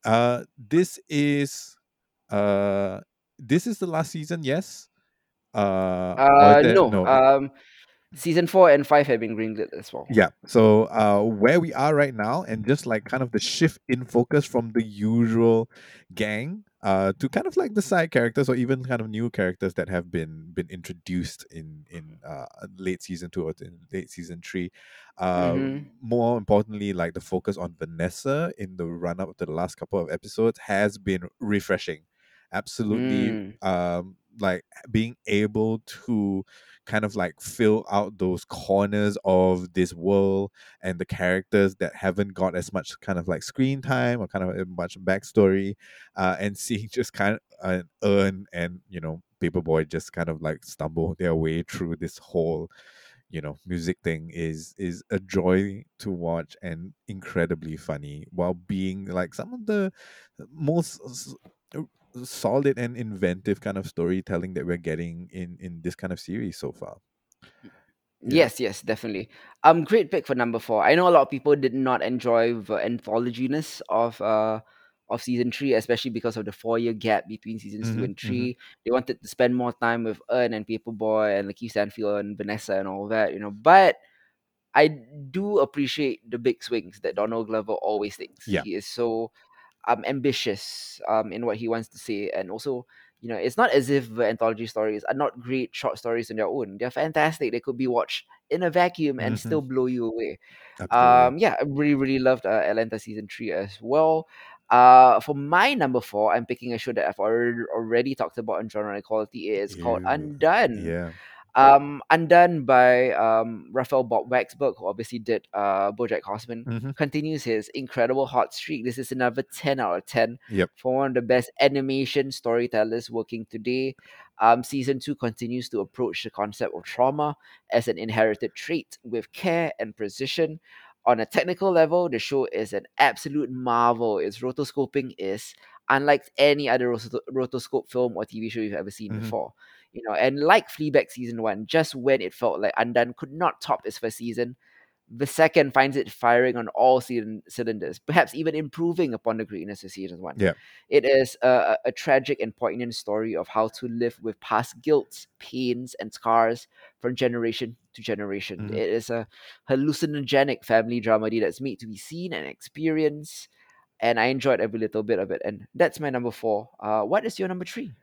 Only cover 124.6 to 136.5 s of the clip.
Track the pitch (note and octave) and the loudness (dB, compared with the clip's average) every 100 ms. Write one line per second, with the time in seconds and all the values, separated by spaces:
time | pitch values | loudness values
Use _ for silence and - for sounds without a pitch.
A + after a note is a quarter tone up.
124.6 | B2 C#3+ B2+ C3+ - C#3+ A#2+ A2+ A#2 B2 | 2 -6 -4 -4 -4 -4 -6 -6 -8 -8
125.6 | A#2+ G#2+ G2 - A#2+ E2+ A2 - G#2 G2+ | -6 -6 -6 -4 -6 -4 -10 -6 -6 -4
126.6 | A2 E2 - - B2+ D3 D3+ C#3+ _ _ | -6 -8 -14 0 0 2 -4 -6 _ _
127.6 | _ A#2+ A#2 F2+ A2 A2+ A2 G#2 G#2 - | _ 0 0 -4 -2 2 2 2 -6 -8
128.6 | - E3 - - B2 A2+ G2+ - F#3 E3 | -6 -6 -6 -18 -8 -8 -8 -6 -2 0
129.6 | E3 - A2 - G#2 - C3+ - D#3+ D#3 | -2 -6 -10 -8 -10 -8 -8 -2 -2 -4
130.6 | _ - - _ - A#2 A2+ - E3+ F3+ | _ -20 -20 _ 0 2 2 0 0 0
131.6 | F#3+ E3+ D#3+ F3 F3 B2 - C#3 B2 F2 | 2 4 4 4 0 -2 -2 -2 -2 -4
132.6 | G#2+ G2 - - C#3 G#2 D3+ C#3+ B2 B2+ | -4 -6 -8 2 2 2 -6 -4 -4 -4
133.6 | B2+ A#2 A#2+ A#2 A#2 G2+ E2+ A2 B2 - | 0 4 4 4 0 0 -2 -4 -8 -6
134.6 | C#3+ - C3+ C#3 C3 - F#2+ G#2 - - | -6 -2 -2 -2 -6 -8 -6 -6 -10 -20
135.6 | - - - C3+ C#3+ C#3+ - - C#3+ | -20 -20 0 2 4 4 2 4 4